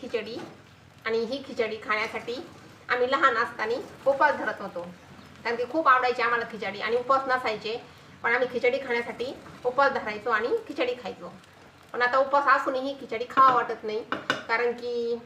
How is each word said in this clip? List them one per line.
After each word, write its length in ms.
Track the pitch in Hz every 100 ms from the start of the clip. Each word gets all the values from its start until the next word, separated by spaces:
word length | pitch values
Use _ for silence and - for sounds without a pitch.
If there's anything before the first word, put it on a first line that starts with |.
खिचडी. 360 | 233 226 208 254 339 - - - - - 226
आणि 120 | 226
ही 220 | 226 277 269
खिचडी 300 | 240 214 214
खाण्यासाठी 500 | 262 214 220 226 240 247 349 - - - -
आम्ही 220 | 247 247
लहान 260 | 285 285 233
असताना 380 | 233 - 214 254 - - 262
उपवास 300 | 277 294 240
धरत 240 | 247 -
होतो, 220 | 196 175 175 180 - - - -
कारण 120 | 220 233
की 80 | 240
खूप 180 | 320 302
आवडायची 340 | 254 247 240
आम्हाला 220 | 233 233 226
खिचडी 280 | 214 202 202
आणि 160 | 214 240
उपवास 320 | 247 269 269
नसायचे, 480 | 254 254 214 208 233 - - - -
पण 120 | -
आम्ही 140 | 233 247
खिचडी 260 | 247 247 269
खाण्यासाठी 540 | 269 233 233 220 247 349 - -
उपवास 280 | 247 247 277
धरायचो 380 | 269 214 208 240
आणि 260 | 214 240 453 -
खिचडी 260 | 285 247 247
खायचो. 300 | 190 - 175 190 - - - - -
पण 80 | 233
आता 160 | 247 269
उपवास 380 | 269 277 254 277
असूनही 380 | - 262 269 277
खिचडी 240 | 233 220 240
खावा 240 | - 262
वाटत 300 | 247 240 220
नाही, 180 | 220 214 - - - - -
कारण 240 | 226 240
की 460 | 240 240 240 233 233